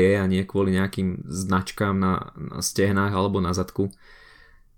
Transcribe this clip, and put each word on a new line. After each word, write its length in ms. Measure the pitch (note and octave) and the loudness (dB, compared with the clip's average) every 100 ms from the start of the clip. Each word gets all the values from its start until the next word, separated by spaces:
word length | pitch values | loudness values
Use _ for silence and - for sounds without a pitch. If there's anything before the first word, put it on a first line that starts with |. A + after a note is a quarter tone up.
je, 160 | F#2 G2+ | 6 4
a 80 | F#2+ | 2
nie 160 | F#2+ | 0
kvôli 320 | F#2+ G2 G2 | 0 0 2
nejakým 560 | F#2 G2 G2 F#2 F#2 - | 2 0 -2 -4 -4 -8
značkám 720 | E2+ F#2 F#2 - - G#2 G2 | -6 0 0 0 -2 0 2
na, 320 | F#2 F#2 - | 2 0 -4
na 320 | - C#2+ - - | -12 -12 -6 -6
stehnách 480 | - G2 G2 G2+ | 0 2 2 0
alebo 240 | G2 G2 G2 | 2 0 0
na 160 | F2 | 0
zadku. 400 | F2+ F2+ - G2 - - - - - - - - | -2 -4 -2 -4 -4 -20 -20 -20 -20 -20 -20 -20